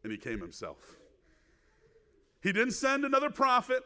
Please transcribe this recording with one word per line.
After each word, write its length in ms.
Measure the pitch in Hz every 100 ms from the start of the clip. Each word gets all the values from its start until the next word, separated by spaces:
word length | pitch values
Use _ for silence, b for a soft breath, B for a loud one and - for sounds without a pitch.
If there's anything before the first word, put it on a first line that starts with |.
and 80 | 110
he 60 | 107
came 220 | 127 113
himself. 600 | 85 - 87 73 - - - _ b b b b b b b b b b _ _
He 120 | 294
didn't 220 | 196 247
send 300 | - 269 277
another 240 | 277 269 294
prophet. 540 | - 269 247 - 254